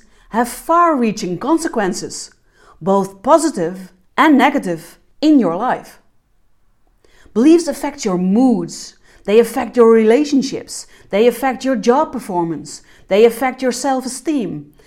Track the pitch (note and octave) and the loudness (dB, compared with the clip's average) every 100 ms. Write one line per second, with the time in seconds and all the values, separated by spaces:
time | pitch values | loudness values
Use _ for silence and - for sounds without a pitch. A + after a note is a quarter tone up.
0 | _ _ _ G#3+ A#3+ - - E4+ F4 D4 | _ _ _ -4 -4 -6 -2 2 2 2
1 | A3+ - F#3 F3 B3+ D#4+ E4 A#3 F#3+ - | 0 -2 -6 -6 -2 -2 -2 -4 -4 -4
2 | C#3+ - - _ _ _ _ _ E3 G3 | -10 -14 -16 _ _ _ _ _ -2 0
3 | F#3+ - B3+ D#4 D#4 A#3 E3 F#3+ F#3 _ | -2 -6 2 2 2 -2 -6 -8 -16 _
4 | _ - D4 C4+ B3 C#4+ F#3 E3 - - | _ 2 4 4 4 0 -4 -8 -10 -20
5 | _ _ D4+ D4 G3 E3+ B3 F#3+ - - | _ _ 2 2 2 -2 -4 -6 -10 -20
6 | _ _ _ _ _ _ _ _ _ _ | _ _ _ _ _ _ _ _ _ _
7 | _ _ - G#3 C#4 E4 D#4 - D4 C#4+ | _ _ -8 0 4 4 4 -6 -8 -6
8 | G#3+ F3+ F#3 G#3 C4 G#3 D#3+ - - - | -4 -2 0 2 2 0 -4 -12 -18 -20
9 | _ _ - G#3+ A3+ C#4 A#3 B3 A3+ A3+ | _ _ 2 4 4 -2 -4 2 4 6
10 | G#3+ A#3+ D4 C#4 G3+ D#3+ - - - - | 4 2 2 -2 -2 -8 -12 -16 -18 -20
11 | _ G3 A#3+ A#3+ C4+ B3 C4 B3+ A#3 B3+ | _ 0 2 2 -4 -4 -4 -2 0 0
12 | D#4 C4+ - F3 E3+ D3+ D3 - - - | 0 -6 -6 -4 -4 -6 -12 -18 -20 -20
13 | - F#3+ A#3 A3+ C4 B3+ B3+ A#3 C#4+ C4 | -2 4 4 4 -4 -4 -4 -4 -4 -4
14 | B3 - - D4 F#3 D3+ C#3+ _ | -4 -8 -6 -4 -4 -8 -14 _